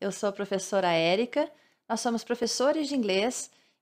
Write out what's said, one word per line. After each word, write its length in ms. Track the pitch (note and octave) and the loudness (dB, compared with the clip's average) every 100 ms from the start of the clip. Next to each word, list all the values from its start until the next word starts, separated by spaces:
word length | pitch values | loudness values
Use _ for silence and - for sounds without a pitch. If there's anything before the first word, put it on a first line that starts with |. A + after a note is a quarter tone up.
Eu 100 | G3 | -6
sou 200 | - G3+ | -2 -4
a 20 | |
professora 600 | G3 G3+ F#3+ - G3 F3+ | -4 -4 -4 -2 0 2
Érica, 600 | E3 E3 G3 A#3+ C#4+ D#4 - _ _ - | 4 4 2 0 -2 -2 -6 _ _ -6
nós 140 | A3 | -4
somos 240 | B3 A#3 | -2 -2
professores 640 | - A3+ A#3 - C4 D#4+ C#4 | -2 -2 -2 2 2 2 0
de 80 | C#4 | 0
inglês 540 | G#3+ F#3+ A3+ - - _ _ _ | 2 2 0 -2 -8 _ _ _